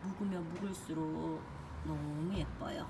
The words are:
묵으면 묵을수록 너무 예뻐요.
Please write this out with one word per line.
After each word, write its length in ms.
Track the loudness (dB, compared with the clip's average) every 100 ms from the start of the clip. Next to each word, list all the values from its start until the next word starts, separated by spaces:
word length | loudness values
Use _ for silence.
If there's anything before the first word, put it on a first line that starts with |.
묵으면 500 | -2 0 2 2 0
묵을수록 880 | -2 -2 -2 -2 0 2 2 0 0 -2 -8 -6 -4 0
너무 480 | 0 0 2 2 4
예뻐요. 520 | 2 0 -2 -2 -4